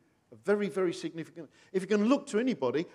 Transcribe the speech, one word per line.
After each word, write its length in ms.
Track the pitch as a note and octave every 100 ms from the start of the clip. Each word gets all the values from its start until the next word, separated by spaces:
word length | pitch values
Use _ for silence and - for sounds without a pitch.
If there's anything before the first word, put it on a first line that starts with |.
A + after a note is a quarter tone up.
| _ _ _
A 40 | A2+ -
very, 240 | G#3 G3+
very 240 | F#3+ F3+
significant. 560 | E3 E3 E3 D3+ E3+ D3+ _ -
If 80 | F#3+
you 60 | F#3
can 180 | G#3 G#3+
look 220 | C#4 -
to 120 | G3+
anybody, 460 | B3+ G#3+ B2 C3+ E3+